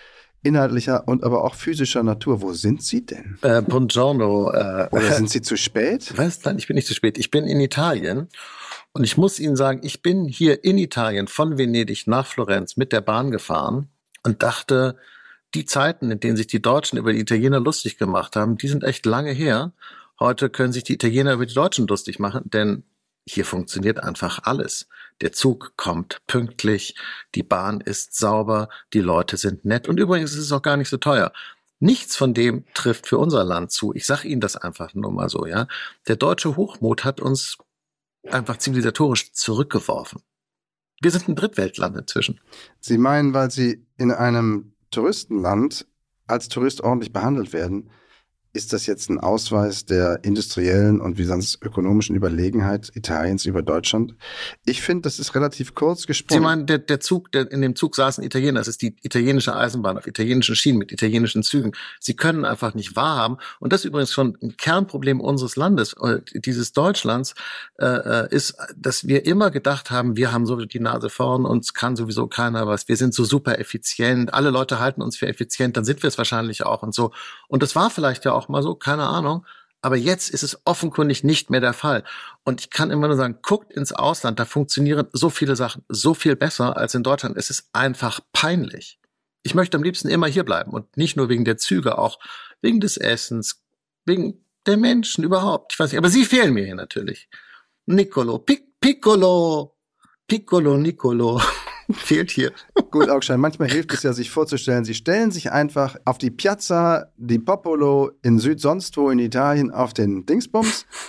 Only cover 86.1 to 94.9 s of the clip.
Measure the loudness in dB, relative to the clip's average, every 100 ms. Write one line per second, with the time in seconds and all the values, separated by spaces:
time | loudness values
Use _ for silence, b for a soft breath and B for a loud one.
86.1 | 4 2 2 0 0 0 0 -2 0 0
87.1 | 0 -2 -6 -6 -6 -4 0 0 0 -4
88.1 | -4 -4 -2 0 0 -2 -8 -18 -20 _
89.1 | _ _ _ -2 2 2 2 0 -2 0
90.1 | 2 2 2 0 0 -2 -8 -6 -2 0
91.1 | 2 2 2 2 0 0 2 2 0 -2
92.1 | -4 B B B B 2 2 2 0 0
93.1 | -2 -2 -6 -6 -8 _ _ _ _ -2
94.1 | 0 -2 -6 _ _ 2 4 6